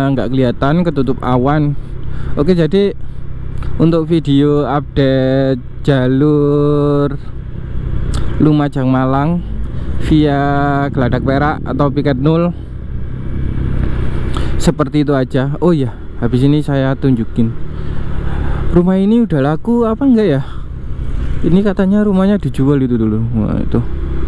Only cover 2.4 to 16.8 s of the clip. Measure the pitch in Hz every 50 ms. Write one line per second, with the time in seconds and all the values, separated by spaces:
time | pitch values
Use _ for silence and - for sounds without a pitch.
2.4 | 147 170 185 170 160 147 170 196 202 196 - - - - - - - - - -
3.4 | - - - - - - - - 156 165 165 165 160 156 175 165 - 143 139 139
4.4 | 143 147 147 147 143 113 135 147 139 - - 151 139 135 135 135 131 131 131 135
5.4 | 135 131 131 127 127 - - - - 147 139 131 127 127 131 135 147 151 147 147
6.4 | 147 143 147 147 147 147 147 147 143 147 143 143 143 143 143 143 - - - -
7.4 | - - - - - - - - - - - - - - - - - - - -
8.4 | 147 151 151 147 147 143 135 143 127 127 131 127 131 131 135 139 143 160 175 175
9.4 | 170 - - - - - - - - - - - - - 160 156 151 147 139 139
10.4 | - - 143 143 143 143 139 139 139 143 - 143 123 120 123 123 - 135 135 139
11.4 | 147 151 151 - - 117 123 131 143 143 127 143 135 143 139 123 139 151 160 165
12.4 | 170 175 170 - - - - - - - - - - - - - - - - -
13.4 | - - - - - - - - - - - - - - - - - - - -
14.4 | - - - - - 165 143 - 151 131 143 147 143 139 143 131 131 123 - 131
15.4 | 127 135 143 - 151 175 170 147 131 117 - - - - - - 117 117 123 123
16.4 | 135 143 147 151 143 143 139 135